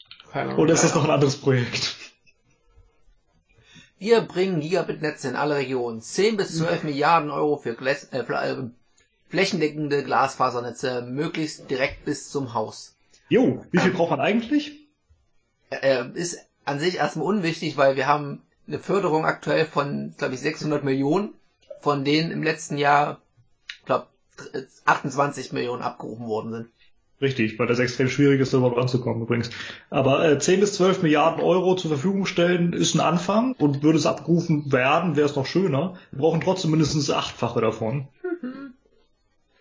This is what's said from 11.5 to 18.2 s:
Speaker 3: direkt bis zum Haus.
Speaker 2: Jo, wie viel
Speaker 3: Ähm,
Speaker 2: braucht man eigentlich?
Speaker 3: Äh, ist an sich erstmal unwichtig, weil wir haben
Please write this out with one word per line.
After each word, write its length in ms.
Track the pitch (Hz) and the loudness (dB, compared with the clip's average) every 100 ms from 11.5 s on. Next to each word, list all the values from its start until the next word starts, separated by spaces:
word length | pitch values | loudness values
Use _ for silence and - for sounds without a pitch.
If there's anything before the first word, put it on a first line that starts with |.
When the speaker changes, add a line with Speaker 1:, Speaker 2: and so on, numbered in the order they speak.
| - - | -8 -8
Speaker 3:
direkt 340 | 131 143 - | -2 -2 -4
bis 260 | - 147 - | -6 -8 -6
zum 240 | 143 131 | -6 -4
Haus. 420 | 117 110 - - _ _ _ _ | -4 -6 -8 -20 _ _ _ _
Speaker 2:
Jo, 360 | 185 233 - - | 4 4 2 -2
wie 80 | 175 | 2
viel 120 | 175 | 2
Speaker 3:
Ähm, 60 | - | 2
Speaker 2:
braucht 140 | 170 | 0
man 100 | 147 | 2
eigentlich? 520 | 147 220 - 294 - - _ _ _ _ _ _ _ _ _ | 2 0 0 -2 -2 -10 _ _ _ _ _ _ _ _ _
Speaker 3:
Äh, 340 | 135 135 131 123 | -4 0 0 -2
ist 240 | - 170 - - _ | -6 -8 -10 -16 _
an 160 | - 143 | -6 -2
sich 160 | 170 175 | -2 0
erstmal 300 | 147 160 165 | -2 -2 -2
unwichtig, 500 | 214 165 - 165 135 | 0 0 -2 -4 2
weil 200 | 139 135 | 2 4
wir 100 | 131 | 2
haben 360 | 147 | 0